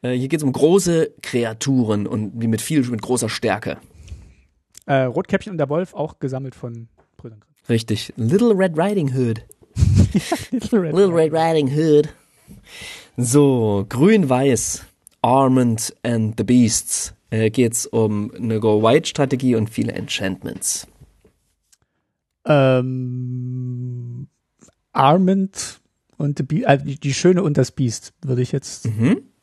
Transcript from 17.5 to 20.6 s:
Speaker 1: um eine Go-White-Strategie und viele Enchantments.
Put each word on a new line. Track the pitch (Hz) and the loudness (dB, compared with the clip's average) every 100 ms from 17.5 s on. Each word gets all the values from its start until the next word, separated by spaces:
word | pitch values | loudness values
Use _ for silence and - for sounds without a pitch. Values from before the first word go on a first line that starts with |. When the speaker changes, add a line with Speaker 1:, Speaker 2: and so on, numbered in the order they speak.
| 110 117 113 - | 2 0 0 -4
Speaker 1:
um | 113 110 104 104 - | 0 0 0 -6 -6
eine | 113 110 | -4 0
Go-White-Strategie | 110 107 110 147 - - 139 131 127 113 | 2 2 4 2 0 -4 -2 0 0 0
und | 107 | -2
viele | - 117 | -4 -6
Enchantments. | - - - 98 95 - - | -6 -10 -6 -6 -6 -10 -8